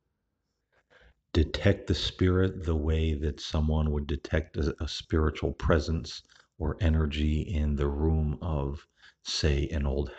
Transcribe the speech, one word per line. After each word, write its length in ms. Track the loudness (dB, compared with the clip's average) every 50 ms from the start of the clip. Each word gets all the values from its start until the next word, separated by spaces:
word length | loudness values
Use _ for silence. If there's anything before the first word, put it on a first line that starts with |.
| _ _ _ _ _ _ _ _ _ _ _ _ _ _ _ _ _ _ -20 -20 -20 -20 _ _ _ _
detect 560 | 4 4 4 4 0 2 2 2 2 2 0
the 80 | -2 -2
spirit 680 | 0 -2 -4 0 2 2 4 4 4 2 2 0 -4 -4
the 100 | -2 -2
way 380 | 0 0 0 2 2 2 0 0
that 260 | 0 -2 -4 -4 -6
someone 520 | -8 -4 -2 0 2 2 2 2 2 0
would 160 | 0 -2 -2
detect 500 | -4 -6 -6 -4 -2 -2 -2 -2 -2 -4
a, 180 | -2 -2 -2 -2 -4 -6
a 40 | -8
spiritual 640 | -8 -10 -6 -2 0 2 2 2 0 -2 -4 -4 -4
presence 680 | -2 2 4 4 4 2 0 -4 -4 -4 -8 -14 -16 -18 _ _ _ _ _ _ -6
or 160 | -4 -4 -2 2
energy 600 | 2 4 4 4 2 0 0 0 0 0 0 0
in 340 | -2 -2 -2 0 0 0 0
the 120 | 0 0
room 500 | -2 0 0 0 2 2 2 0 0 -2 -4
of, 440 | -4 -4 -2 -2 -2 -4 -6 -8 -12 _ _ _ -20 -20 _ _ -12
say, 460 | -8 -4 0 2 2 2 2 0 -2
an 160 | -2 -2 -2
old 260 | -2 -2 -2 -4 -4 -2